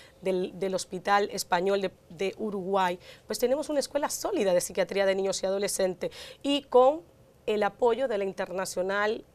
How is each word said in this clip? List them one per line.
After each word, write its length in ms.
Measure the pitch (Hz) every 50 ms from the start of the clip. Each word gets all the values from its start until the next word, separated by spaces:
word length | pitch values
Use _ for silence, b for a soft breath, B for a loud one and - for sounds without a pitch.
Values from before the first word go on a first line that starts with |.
| B B B -
del, 360 | - 147 151 180 185 - - 180
del 160 | 185 190 185
Hospital 560 | 175 - - - 185 170 208 202 202 202 -
Español 500 | - - - - 190 175 180 196 202 202
de, 100 | 190 185 - - _ -
de 240 | 175 156 196 190 190 -
Uruguay, 580 | 220 214 202 202 180 185 196 196 190 180 180 185 B B B B B -
pues 100 | 220 -
tenemos 320 | - 240 254 294 294 -
una 120 | 302 277
escuela 280 | - - - 285 302 -
sólida 440 | - - - 339 440 320 214 190 180
de 80 | 175
psiquiatría 440 | 170 - 190 196 185 175 190 196 196
de 80 | 196 190
niños 300 | 196 196 196 180 - -
y 20 |
adolescentes, 640 | 190 190 196 202 190 - - 190 185 180 - - 170 B B B B B B
y 220 | - 277 285 285 285
con 380 | - - 247 254 262 302 330 339 - - - - - - _ _
el 160 | - 214 214
apoyo 460 | 208 202 202 - 254 233 233 226 269 254
de 100 | 214 202
la 60 | 202
internacional, 1000 | 196 180 - 190 180 175 190 185 175 - 180 180 190 196 202 208 214 226 - - - -